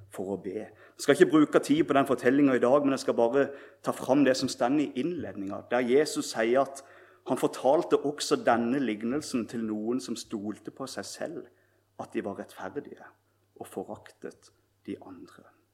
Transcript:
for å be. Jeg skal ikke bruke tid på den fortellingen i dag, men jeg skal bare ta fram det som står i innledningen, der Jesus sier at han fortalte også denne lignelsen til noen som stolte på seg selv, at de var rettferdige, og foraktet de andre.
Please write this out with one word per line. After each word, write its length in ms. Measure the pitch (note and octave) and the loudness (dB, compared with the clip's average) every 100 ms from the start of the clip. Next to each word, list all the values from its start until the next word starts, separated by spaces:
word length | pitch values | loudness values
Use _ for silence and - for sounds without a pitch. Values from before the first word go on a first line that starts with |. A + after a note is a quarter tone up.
| - | -16
for 220 | - F#2+ F#2+ | -10 -6 -6
å 0 | |
be. 300 | F#2+ G2+ - | -6 -8 -10
Jeg 340 | - - - | -18 -20 -8
skal 140 | - C#3 | 2 6
ikke 160 | F3+ | 6
bruke 280 | D#3 D3 F3 - | 6 4 2 2
tid 160 | D3 D#3 | 2 4
på 80 | C3+ | 2
den 80 | C3+ | 2
fortellingen 480 | B2 B2 C#3 C#3+ | 2 2 4 4
i 80 | B2 | 4
dag, 160 | A#2+ C#3+ | 4 4
men 100 | C#3 | 2
jeg 80 | C3 | 0
skal 160 | - A#2 | 0 2
bare 300 | A#2 C3+ C#3 - - _ | 2 4 0 -2 -18 _
ta 80 | - - | -6 -4
fram 260 | - C#3 | 2 4
det 140 | C3 B2+ | 4 2
som 80 | B2+ | -2
står 300 | - A#2+ D3 | -2 0 0
i 80 | C#3+ - | -2 -4
innledningen, 640 | D#3 F3 G2 F#2+ G2 G2+ G2 | -4 -6 -8 -8 -10 -10 -2
der 100 | A#2+ | 0
Jesus 480 | B2 C3+ D3+ D#3 - | 4 4 4 -2 -6
sier 320 | A#2+ A2+ B2+ | 0 2 4
at 220 | C3+ - - - - _ - | 2 -2 -18 -20 -20 _ -4
han 140 | C3 | 0
fortalte 580 | D3+ - B2+ D#3+ E3 D3 C#3 | 0 2 2 4 2 -4 -4
også 320 | D3 - C#3 A#2+ | -4 -2 0 2
denne 320 | A#2 A#2 C#3 | 2 2 0
lignelsen 680 | B2 G#2 A#2 C#3 - B2+ G#2 | -2 -2 -4 -4 -4 -4 -4
til 160 | A#2+ A2 | -6 -4
noen 320 | G#2+ G#2+ B2+ | -4 -2 -4
som 100 | B2+ | -4
stolte 560 | A2+ - A2 G#2 G2 - | -10 -8 -8 -8 -10 -12
på 160 | - C3 | -12 -10
seg 240 | - G2 | -10 -10
selv, 320 | - B2+ E3 - _ _ _ _ - | -8 -8 -10 -14 _ _ _ _ -16
at 160 | A2+ | -8
de 80 | A#2 | -6
var 160 | G2+ F#2+ | -6 -8
rettferdige, 720 | G2 - F#2+ C#3+ - - - _ _ _ _ - | -12 -12 -10 -10 -12 -18 -20 _ _ _ _ -18
og 80 | - | -12
foraktet 840 | - F#2 G#2+ - - - - _ _ _ _ - | -10 -10 -12 -16 -16 -16 -16 _ _ _ _ -12
de 80 | F#2+ | -12
andre. 400 | F#2 F2+ - - - _ _ | -12 -20 -20 -20 -20 _ _